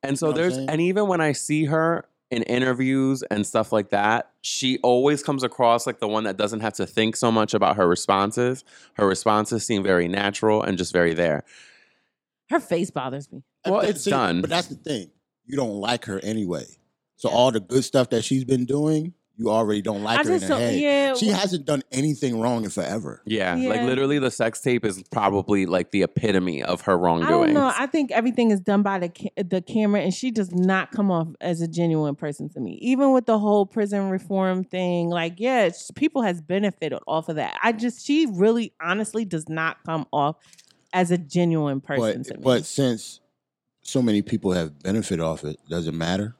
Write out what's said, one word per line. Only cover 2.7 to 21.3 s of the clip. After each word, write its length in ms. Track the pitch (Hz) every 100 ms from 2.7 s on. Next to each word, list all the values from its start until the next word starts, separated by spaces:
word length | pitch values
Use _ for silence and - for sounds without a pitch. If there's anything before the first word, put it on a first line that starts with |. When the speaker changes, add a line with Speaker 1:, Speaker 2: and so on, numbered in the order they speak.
| 127 131 135 135 135 -
Speaker 1:
and 120 | 104 101
stuff 240 | 117 107
like 180 | 110 101
that, 400 | 101 104 117 - _
she 360 | - - 131 131
always 400 | 123 123 139 147
comes 180 | 151 139
across 440 | 127 - 120 117 131
like 100 | 120
the 80 | 107
one 180 | 107 110
that 120 | 95
doesn't 220 | 104 110
have 140 | 110
to 120 | - 95
think 300 | - 110 110
so 160 | 120
much 240 | 113 107 110
about 220 | 95 92
her 100 | 90
responses. 760 | 87 - 98 101 120 123 127 - - - -
Her 120 | 101
responses 580 | 95 - 107 107 117 -
seem 160 | 107
very 260 | 98 90 85
natural 540 | 98 101 101 110 107
and 160 | - 92
just 160 | 90
very 220 | 87 85 82
there. 280 | 85 73 - - - _ _ _ _ _ _ _ _
Speaker 3:
Her 100 | 320
face 320 | - 175 165
bothers 400 | - 131 135 143
me. 120 | 139 - _ -
Speaker 2:
Uh, 60 |
Speaker 1:
Well, 100 | 196
Speaker 2:
but 80 | 208
Speaker 1:
it's 140 | 170
Speaker 2:
see, 80 | 196
Speaker 1:
done. 300 | 139 104 85
Speaker 2:
but 80 | 92
that's 160 | 170 175
the 80 | 143
thing. 340 | - 131 87 _ _ _ _
You 100 | 135
don't 200 | 123 101
like 260 | 104 120 -
her 140 | 98
anyway. 460 | 101 110 98 82 - - _ _ _ _
So 140 | -
Speaker 3:
Yeah. 60 | 117
Speaker 2:
all 160 | 127
the 100 | 113
good 220 | 92 127 131
stuff 240 | 139 123
that 120 | 117
she's 200 | 107 131
been 220 | 123 131 123
doing, 480 | 143 151 156 165 - _ -
you 100 | 113
already 320 | 110 110 104
don't 180 | 101 104
like 180 | 104 117
Speaker 3:
I 40 |
Speaker 2:
her 100 | 302
in 60 | 359
Speaker 3:
just 40 | -
Speaker 2:
her 40 | 277
Speaker 3:
don't, 60 |
Speaker 2:
head. 180 | 240 269
Speaker 3:
yeah. 320 | 294 277 277
Speaker 2:
She 140 | 254
hasn't 380 | 220